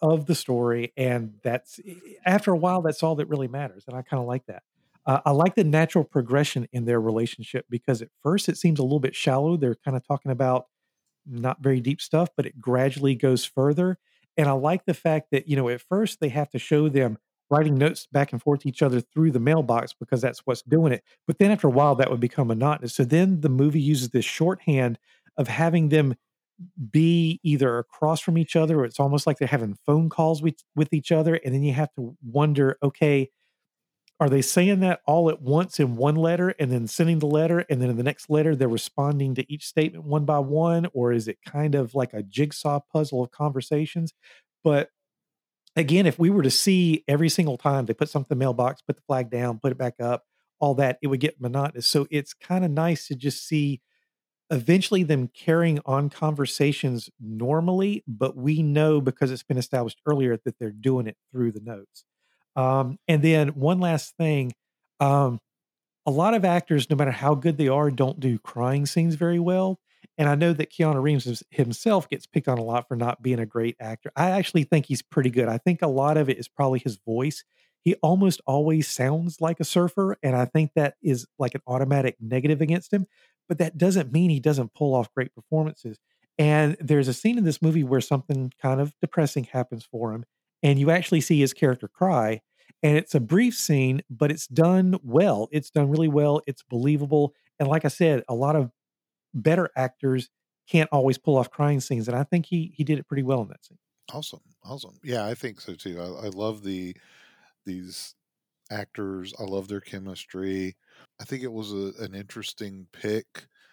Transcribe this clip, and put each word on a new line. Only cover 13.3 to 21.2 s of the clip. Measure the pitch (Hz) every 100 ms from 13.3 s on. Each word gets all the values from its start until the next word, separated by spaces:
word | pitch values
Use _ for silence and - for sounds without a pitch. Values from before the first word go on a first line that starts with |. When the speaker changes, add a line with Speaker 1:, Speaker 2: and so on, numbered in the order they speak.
| 127 -
Speaker 1:
further. | - 135 147 180 180 _ _ _ -
And | 147
I |
like | 135 147 185 -
the |
fact | 160 165 156 -
that, | 139 -
you | 139
know, | 123
at | 123
first | - 190 220 -
they | 151
have | 131 147
to | 127
show | - 151 156
them | 139 127 107 _ _ -
writing | 143 151 139
notes | 151 - -
back | 143 143
and | 123
forth | - 143
to | 143
each | -
other | 143 123
through | - 156 160
the | 127
mailbox | 120 160 127 117 131
because | - - 127
that's | 123 - -
what's | 120
doing | - 156 160
it. | 123 - _